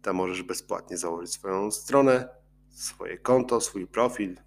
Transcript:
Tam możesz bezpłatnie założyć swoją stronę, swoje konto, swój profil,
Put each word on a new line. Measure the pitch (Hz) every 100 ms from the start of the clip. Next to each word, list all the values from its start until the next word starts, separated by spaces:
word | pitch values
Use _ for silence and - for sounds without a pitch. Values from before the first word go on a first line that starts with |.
Tam | 101 92
możesz | 92 92
bezpłatnie | 90 92 - 87 - 90
założyć | 87 85 87
swoją | - 98 95 104
stronę, | - - 139 139 127 127 - _ _ _
swoje | - - - 90 90
konto, | - 127 123 117
swój | - 98 90
profil, | - 123 123 98 87